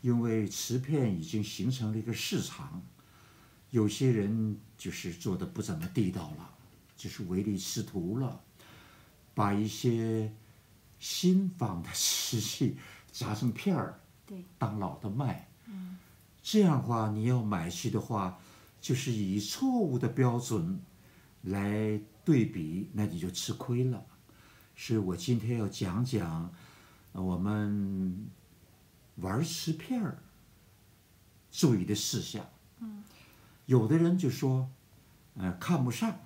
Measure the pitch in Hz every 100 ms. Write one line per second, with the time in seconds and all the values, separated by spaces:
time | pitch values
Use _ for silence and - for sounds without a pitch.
0 | 123 120 117 113 104 - - 120 135 151
1 | 120 90 80 107 104 - 104 131 110 107
2 | 110 110 - 175 - - - 90 - -
3 | - - - - - - - 123 107 -
4 | 131 117 101 113 110 104 - - 92 -
5 | 92 82 - 90 90 - 101 80 87 -
6 | 95 - 82 76 - - - - - -
7 | 104 - 92 92 104 98 - - 104 101
8 | 87 113 131 - - - - - - -
9 | - - - - 104 101 107 - 127 117
10 | 113 113 107 107 - - - - - -
11 | - - 180 185 196 - 110 87 85 -
12 | - - - 113 104 - 113 - - -
13 | - - 127 110 127 110 - 165 98 -
14 | - - - 190 180 - 107 104 95 -
15 | 107 107 135 - - - - 196 185 185
16 | - - - - - 214 190 139 101 117
17 | 107 107 110 123 107 95 82 - 113 101
18 | - 110 95 92 - - - - - 131
19 | - 110 98 101 104 - 262 254 185 123
20 | 127 - 127 120 - 110 82 95 - -
21 | - - - - 92 101 101 104 107 107
22 | - - - 143 107 101 78 85 104 -
23 | 104 82 90 92 - - - 120 127 117
24 | - - - - - - - - - 113
25 | 92 87 - 120 107 120 104 - 95 92
26 | 123 107 87 80 85 - - - - -
27 | - 92 92 90 98 107 104 104 98 95
28 | 92 90 110 - - - - - - -
29 | - - 92 107 165 - - 160 - 254
30 | 190 - - - - - - - - -
31 | _ - - - _ - 151 110 90 104
32 | - 117 85 104 90 - - - 226 208
33 | 214 - - - - - - 127 107 165
34 | 170 180 156 - 135 131 131 - - -
35 | - - - - 92 90 - 170 123 120
36 | 226 -